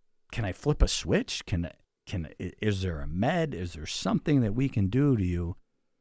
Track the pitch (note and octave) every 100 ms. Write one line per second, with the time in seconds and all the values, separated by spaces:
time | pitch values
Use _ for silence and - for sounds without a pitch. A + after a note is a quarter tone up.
0 | _ _ - - G#2+ - C#3+ D3 - -
1 | D#2+ F3 - - - E2+ E2+ - _ _
2 | - F#2+ D2+ - F2+ - G#2+ G2 F#2 D#2
3 | C#2+ E2+ B2 F3 D3+ F2+ F2+ D2+ D2+ -
4 | - - - C#3+ A2 A2+ C3+ G#2+ F#2+ B2
5 | D3 A#2 F2+ F2 E2+ - _ _ _ _